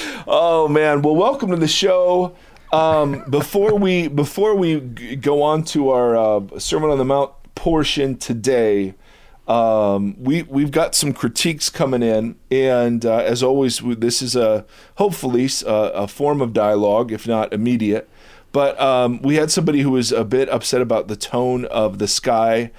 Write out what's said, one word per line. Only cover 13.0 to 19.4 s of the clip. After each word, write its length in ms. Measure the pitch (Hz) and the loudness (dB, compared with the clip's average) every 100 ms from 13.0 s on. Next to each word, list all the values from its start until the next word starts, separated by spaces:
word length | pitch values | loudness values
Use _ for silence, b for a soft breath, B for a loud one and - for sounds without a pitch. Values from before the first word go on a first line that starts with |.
uh, 120 | 117 113 | 0 0
as 240 | 92 120 | 0 0
always, 400 | 127 139 131 - | 2 2 0 -2
we, 120 | 120 | -4
this 280 | 113 117 - | -2 -2 -2
is 120 | 127 | -2
a, 300 | 123 110 107 - B B - | 0 2 0 -4 B B -2
hopefully 480 | 202 165 131 120 | -2 -2 -2 0
s-, 180 | 131 - | 0 -2
a, 60 | - | -2
a 400 | 107 104 90 101 | 0 0 -4 -6
form 320 | - 143 147 | -4 -2 0
of 120 | 120 | -2
dialogue, 580 | 110 104 104 104 107 120 | 0 0 2 2 2 0
if 140 | 107 117 | -6 -4
not 260 | 113 104 | -2 -2
immediate. 560 | 104 120 120 107 107 - B B B - | -2 -2 0 0 -2 -6 B B B -6
But, 280 | 139 139 - | 0 0 0
um, 400 | 135 127 123 120 | 0 2 0 0
we 120 | 139 | 0
had 160 | 151 | 2